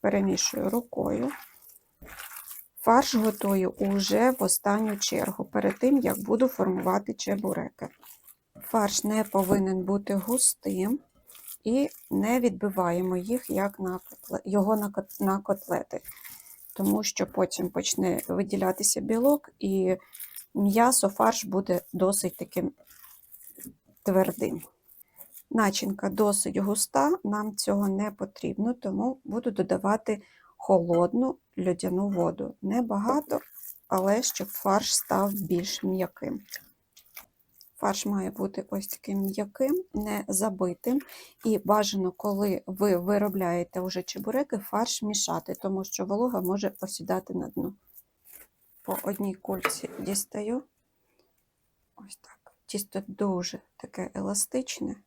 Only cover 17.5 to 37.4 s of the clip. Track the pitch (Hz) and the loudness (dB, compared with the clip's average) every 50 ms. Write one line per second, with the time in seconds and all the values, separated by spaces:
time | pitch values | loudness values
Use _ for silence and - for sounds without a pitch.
17.5 | - - 180 180 - - 190 - - - 190 185 170 - - - 185 180 196 196 | 0 -2 -4 -2 -2 -2 -2 -2 0 0 2 2 0 0 -2 -2 -2 -2 0 0
18.5 | 202 196 190 185 185 - 208 - - - 190 214 220 226 240 277 294 285 _ - | 0 0 0 0 0 2 2 0 2 2 0 0 0 4 6 4 4 4 _ -8
19.5 | - _ - 196 190 190 185 185 185 180 - - - - - - - - - _ | -14 _ -2 0 2 2 2 2 0 0 -2 -16 -16 -16 -16 -14 -14 -16 -16 _
20.5 | _ - 202 202 196 220 233 247 262 - - 196 196 - - 226 226 226 - 196 | _ 2 4 4 6 6 6 6 6 4 4 2 2 4 4 4 4 2 -2 -2
21.5 | 190 190 196 - 180 180 - - - 180 180 185 196 - - 180 - - 170 - | -2 -2 0 0 -2 -2 -2 -4 -2 2 2 2 2 2 0 -2 -4 -6 -12 -6
22.5 | - 180 175 - - _ - _ - - - - - - - - - - - - | -4 -2 -2 -2 -4 _ -20 _ -20 -20 -20 -20 -20 -20 -20 -20 -20 -20 -20 -20
23.5 | - - - - - _ _ _ _ _ _ - 185 190 190 - - - - - | -18 -18 -18 -18 -18 _ _ _ _ _ _ 2 4 4 4 4 2 -2 -4 -4
24.5 | - 170 156 - _ _ _ _ - - - _ _ - - - - - - _ | -4 -4 -10 -12 _ _ _ _ -20 -20 -20 _ _ -20 -20 -20 -20 -20 -16 _
25.5 | - 226 220 196 202 - - 196 196 202 - 202 190 202 214 208 202 - - - | 0 2 4 4 2 0 -2 -2 -4 -2 -4 -4 0 2 2 2 4 2 0 -2
26.5 | 190 196 196 196 202 214 - - - 269 277 294 349 359 - 208 202 214 208 220 | -2 -2 0 0 0 0 -2 0 2 2 4 4 2 0 0 -2 -2 -2 -2 -4
27.5 | 202 202 - - 202 202 202 196 190 196 202 214 208 - 196 190 - - - - | -4 -6 -2 0 2 2 2 2 0 0 -2 -4 -4 -6 -8 -8 -8 -8 -6 -6
28.5 | - - 214 233 247 247 - 208 190 196 214 254 262 - _ - 196 226 247 247 | -4 -2 -2 -2 -2 -4 -6 -6 -4 -2 -2 -2 -4 -6 _ -6 -6 -4 -4 -4
29.5 | 202 196 185 196 - 185 190 196 208 220 - - 220 202 - _ _ _ _ - | -2 -2 0 0 0 0 2 0 0 0 0 -4 -6 -6 -6 _ _ _ _ -20
30.5 | _ _ - - 196 185 170 170 170 170 175 180 - 233 247 262 - - _ _ | _ _ 0 2 4 4 4 4 4 4 4 4 4 2 0 0 0 -4 _ _
31.5 | _ - 180 185 175 175 - 185 180 180 196 202 202 175 175 165 165 175 - - | _ -2 0 0 0 0 -2 -2 0 0 0 0 2 2 2 0 0 -2 -6 -8
32.5 | - _ - 190 202 240 247 226 214 202 202 233 254 294 - - - - - - | -8 _ -4 -2 0 0 0 0 -2 -2 0 2 0 0 0 0 -4 -4 -4 -6
33.5 | - - - - - - _ _ - 190 185 196 202 226 254 - - - 190 202 | -20 -20 -18 -18 -18 -20 _ _ 0 2 4 4 4 4 2 0 -2 -2 -6 -8
34.5 | - - - 202 196 208 - - - - - - - 190 196 202 202 202 196 - | -8 -4 0 2 2 4 2 2 0 0 0 2 2 2 2 2 0 -4 -2 0
35.5 | 185 175 175 196 - - - 190 185 185 185 175 _ - - - - 202 - _ | 0 0 0 -2 -6 -4 -2 -2 0 0 -2 -4 _ -8 -8 -6 -6 -8 -10 _
36.5 | - - - _ _ _ _ _ _ - _ _ _ - - _ _ _ | -18 -18 -18 _ _ _ _ _ _ -20 _ _ _ -20 -20 _ _ _